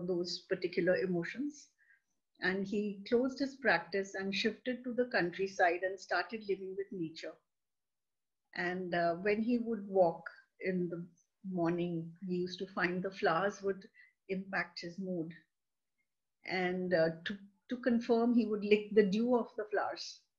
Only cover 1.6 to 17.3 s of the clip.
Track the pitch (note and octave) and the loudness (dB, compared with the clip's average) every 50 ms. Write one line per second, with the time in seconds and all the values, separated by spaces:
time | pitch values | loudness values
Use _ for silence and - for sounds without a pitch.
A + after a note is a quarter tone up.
1.6 | - _ _ _ _ _ _ _ _ _ _ _ _ _ _ - - E3+ F#3 G3 | -18 _ _ _ _ _ _ _ _ _ _ _ _ _ _ -4 -2 -2 0 0
2.6 | G3 G3 A3 G#3 G#3 G#3 G3 F#3+ - - A#3+ A#3 C4 C4 C4 - C#4 C4+ - - | -2 -2 -2 -2 -2 -2 -4 -6 -4 2 2 2 2 2 0 -2 -4 -4 -4 0
3.6 | - G#3+ F3 E3 - - - G3 G3 G3 - F#3+ F#3+ G3 G3 - - A3 G#3+ - | 2 4 4 4 2 0 -2 -2 -2 -2 -6 -6 -4 -4 -2 0 0 -2 -2 -2
4.6 | - B3+ B3 A#3+ - B3+ A3+ A#3+ B3 B3 - G3+ F3 F3 E3+ F#3 F#3+ G3 G3 - | -6 -6 -6 -6 -6 -6 -2 -2 -2 0 2 0 0 0 0 -2 -2 -2 2 4
5.6 | F#3 F3 F3 F3 F#3+ F#3 G3 F#3 - - G3 F3 F3+ - A#3+ A3 G#3+ G3+ F#3+ F#3+ | 4 4 4 2 -2 -4 -4 -4 -6 -2 -2 -2 -2 -2 -6 -8 -4 -4 -4 -4
6.6 | G3 F#3+ F#3+ G3 G3 - - F#3+ E3 D#3 D#3+ - F3+ D#3+ - _ _ _ _ _ | -4 -10 -8 -8 -8 -8 -6 -6 -6 -6 -6 -10 -12 -12 -12 _ _ _ _ _
7.6 | _ _ _ _ _ _ _ _ _ _ _ _ _ _ _ _ _ _ - - | _ _ _ _ _ _ _ _ _ _ _ _ _ _ _ _ _ _ -8 -4
8.6 | F3+ F3 F3+ F#3 F#3 F3 F3 F3 E3+ E3+ E3+ E3+ F#3+ G#3 G#3 G#3+ A3 A#3+ B3 A#3 | -4 -2 -2 -2 -4 0 0 2 2 2 2 2 2 0 2 2 2 2 0 0
9.6 | A3 A3+ A3+ G3+ G3+ G3+ F#3+ F#3+ F3+ E3 E3+ - - - - - - _ _ - | 0 -2 -4 -4 -4 0 4 6 6 6 4 -2 -10 -16 -16 -18 -20 _ _ -6
10.6 | - F#3+ F#3 F3+ F3+ E3+ F3 E3+ F3 - _ _ _ _ _ _ - F#3+ F#3 F3 | -4 -2 0 0 0 -2 -2 -6 -10 -12 _ _ _ _ _ _ -10 -6 -2 0
11.6 | E3 E3 F3 F3 F3 F3 E3+ E3 E3 E3+ E3 - G3 F#3 F3+ F3+ F3+ F#3 - - | 0 0 0 0 0 -2 -2 -4 -6 -8 -12 -10 -6 -4 -2 -2 -2 -4 -4 -8
12.6 | G3 F#3 - G3+ F3+ F3 F3+ F#3 F#3 G3 F#3+ - G#3 F#3 E3 E3 F#3+ G#3 G3+ - | -10 -8 -4 -2 -2 0 0 -2 -4 -6 -4 0 2 2 2 4 2 0 -2 -2
13.6 | G3 G3 G3 F#3+ - - _ - - _ _ _ _ - F#3+ F#3+ F#3+ G3 F#3+ F3+ | -4 -4 -4 -4 -8 -20 _ -20 -20 _ _ _ _ -8 -6 -6 -6 -6 -4 -4
14.6 | F3+ - - - - E3+ F3 - F#3+ F#3 F3+ E3+ D#3+ E3 E3 - _ _ _ _ | -4 -6 -8 -12 -12 -10 -10 -8 -6 -4 -4 -4 -4 -6 -10 -16 _ _ _ _
15.6 | _ _ _ _ _ _ _ _ _ _ _ _ _ _ _ _ - - - F#3 | _ _ _ _ _ _ _ _ _ _ _ _ _ _ _ _ -10 -6 -4 -2
16.6 | F3+ F3+ F3+ F#3 F3+ F3+ F3+ E3 D#3+ E3 E3 - - - | 0 0 0 -2 0 2 4 4 4 2 2 -2 -6 -8